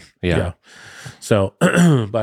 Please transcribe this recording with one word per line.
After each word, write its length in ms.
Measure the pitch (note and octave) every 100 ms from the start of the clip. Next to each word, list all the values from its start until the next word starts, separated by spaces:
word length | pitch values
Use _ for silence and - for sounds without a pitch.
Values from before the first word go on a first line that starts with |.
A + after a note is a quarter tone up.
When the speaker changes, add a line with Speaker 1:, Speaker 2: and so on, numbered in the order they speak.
| - _
Speaker 1:
Yeah. 160 | F2+ D#2+
Speaker 2:
Yeah. 140 | F2+ - _ - - - - -
So, 360 | - G#2+ G2 -
<clears throat> 20 |
but 560 | F3+ F3+ F3 C#3 G#2+ A2+